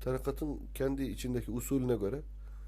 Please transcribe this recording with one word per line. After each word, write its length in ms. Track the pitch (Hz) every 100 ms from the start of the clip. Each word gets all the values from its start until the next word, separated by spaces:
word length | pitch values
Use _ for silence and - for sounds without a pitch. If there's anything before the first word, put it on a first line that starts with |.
tarikatın 600 | 123 127 143 135 156 135 -
kendi 280 | - 135 139
içindeki 480 | 131 - 127 120 110
usulüne 460 | 117 120 139 123 113
göre 240 | 98 135 - - - -